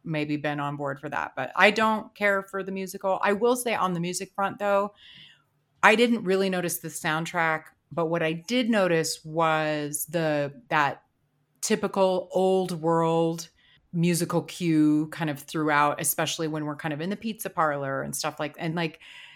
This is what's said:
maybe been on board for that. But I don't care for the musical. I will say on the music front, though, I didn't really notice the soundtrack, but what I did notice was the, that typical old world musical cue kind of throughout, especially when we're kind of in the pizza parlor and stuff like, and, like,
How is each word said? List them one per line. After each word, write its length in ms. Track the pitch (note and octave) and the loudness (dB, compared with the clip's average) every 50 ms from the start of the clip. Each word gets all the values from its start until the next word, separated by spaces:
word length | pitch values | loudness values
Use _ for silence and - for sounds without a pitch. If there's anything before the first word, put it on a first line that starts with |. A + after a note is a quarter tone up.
maybe 340 | _ E3 D#3+ D3+ D3+ D3+ D3 | _ -4 -4 -4 -2 -2 -4
been 240 | D3 C#3+ D3+ D3 D3 | -4 -2 -4 -4 -2
on 160 | C#3+ C#3+ C#3+ | -4 -4 -4
board 220 | D3 D3 C#3 C3+ C#3+ | -4 -6 -6 -6 -6
for 100 | - D3+ | -8 -6
that. 220 | - - D#2 - _ | -4 -4 -4 -4 _
But 160 | C3+ C3 - - | -8 -8 -6 2
I 140 | - F#3 G#3+ | 4 4 6
don't 440 | G#3 A3 A3 A3 A3 G#3+ - - _ | 6 4 2 2 2 0 -4 -10 _
care 280 | - G#3 G3+ G3 G3 | -2 0 0 0 0
for 200 | F#3+ - - G3 | -2 -6 -8 -8
the 100 | F#3+ F#3+ | -6 -6
musical. 460 | F#3+ F#3+ F#3+ F3+ - G3 - F#3+ F#3+ - | -6 -6 -8 -8 -10 -6 -2 -2 0 2
I 100 | - G3+ | 2 0
will 240 | G3+ G3 A#3 A#3+ C4 | 2 2 2 2 2
say 180 | B3 B3 A#3+ G#3+ | 2 0 -2 0
on 180 | - F3+ F#3 | 0 0 0
the 80 | F3+ E3+ | 0 -2
music 320 | E3+ F3+ F3+ F3+ G3 F#3 _ | -2 -4 -4 -6 -8 -8 _
front, 240 | - G3 F#3+ - - | -4 -4 -4 -4 -4
though, 360 | G3+ G3+ G3+ G3 G3+ G#3 _ _ - - - - - - - _ _ _ _ _ _ _ _ _ | 0 2 2 2 2 -2 _ _ -20 -20 -20 -20 -20 -20 -20 _ _ _ _ _ _ _ _ _
I 120 | - G3 A3 | 6 6 6
didn't 300 | A3 A#3+ A#3 A#3+ G#3+ F3 | 6 4 4 2 0 2
really 240 | F3 F#3+ F#3+ G3 F#3+ | 0 2 2 2 0
notice 300 | F#3 F3+ F3 E3+ E3+ - | 0 -2 -2 -2 -4 -6
the 100 | - D#3+ | -8 -10
soundtrack, 760 | D3 - - E3+ D#3 D#3+ E3 E3 - F3 E3 D#3+ D#3+ D#3 - - _ _ _ _ | -12 -4 -2 -2 -2 -2 -2 -2 0 0 2 2 2 0 -4 -12 _ _ _ _
but 140 | C#3+ E3 E3+ | -4 -2 -2
what 160 | D#3+ E3+ E3+ | 0 0 0
I 100 | D#3+ D#3+ | 0 -2
did 380 | E3 E3 E3 - A#3+ B3+ B3+ A3 | -2 -4 -6 -2 0 0 2 2
notice 520 | A#3 G#3 F#3+ F3+ E3+ D#3+ D#3 D#3 - - _ | 2 2 4 4 4 2 2 0 -4 -8 _
was 800 | D#3 D#3 E3 E3 D#3+ D#3 D#3 D#3 D3+ D3+ D3+ D3 D3 D3 - - - | -6 0 2 2 4 4 2 2 0 -2 -2 -4 -4 -6 -8 -8 -4
the, 460 | D3+ E3+ D#3+ D#3 D3+ D3 C#3+ C#3+ C#3+ C3 - _ | -2 0 0 2 0 0 -2 -4 -6 -12 -6 _
that 340 | E3 D#3 D3 C3+ B2 - _ _ _ _ _ _ _ _ _ _ _ _ | 2 2 2 2 0 -6 _ _ _ _ _ _ _ _ _ _ _ _
typical 680 | - - G#3+ G#3 G#3 G3 - G3+ F#3+ F#3 F#3 F#3 F#3 - | -2 0 0 0 0 -2 2 2 2 4 2 0 -4 -2
old 480 | - F#3 F#3 F#3+ F#3+ F#3 F#3 F3 F3+ D#3+ | 0 2 4 4 4 2 0 -2 -4 -2
world 720 | D#3 E3 E3 E3 E3 E3 E3 E3 E3 E3 E3 E3 - - _ _ _ _ _ _ _ _ | 0 2 2 4 4 4 4 2 2 2 0 -4 -10 -16 _ _ _ _ _ _ _ _
musical 480 | - E3+ E3 F3 F3 D#3+ F3 E3 F3 E3 | -2 2 2 2 2 2 0 0 -2 -2
cue 680 | - - - - F3 E3 D#3+ D#3 D3+ D3+ D3+ D3+ D#3 D#3 | -2 -4 -8 -4 0 2 4 6 6 6 4 2 0 -2
kind 200 | - - E3+ D3+ | -4 -4 -4 -4
of 120 | C#3+ C#3+ | -4 -6
throughout, 600 | - - - E3 D3+ D3+ D3+ D3 D3 D3 - - | -10 -8 -6 -2 0 2 4 4 4 2 2 0
especially 480 | D#3+ - - - D#3+ D3+ - - E3 D#3 | -2 -2 -2 -2 -2 -2 -2 -4 -4 -4
when 160 | D#3 D#3 D3+ | -4 -4 -6
we're 120 | D3+ D3 | -6 -8
kind 180 | C#3+ - D#3+ D3 | -6 -6 -6 -4
of 80 | C#3+ | -4
in 80 | D#3+ F#3 | -4 -6
the 60 | G3+ | -6
pizza 340 | G3+ - A3+ G#3 - - F#3+ | -6 -6 -8 -8 -6 -10 -8
parlor 520 | - F3 D#3+ D3+ C#3+ C#3+ C#3 C3+ C3+ C3+ | 0 0 2 2 2 -2 -4 -4 -4 -4
and 140 | C#3 C#3+ C#3 | -4 -6 -6
stuff 240 | - - D#3 D3 - | -4 -6 -6 -4 -4
like, 160 | D#3 D3 D3 - | -6 -6 -6 -6
and, 160 | E3 E3 D#3+ | -6 -4 -2
like, 260 | F3+ E3+ D#3+ - - - - - - - - - | -2 -4 -4 -6 -10 -20 -20 -20 -20 -20 -20 -20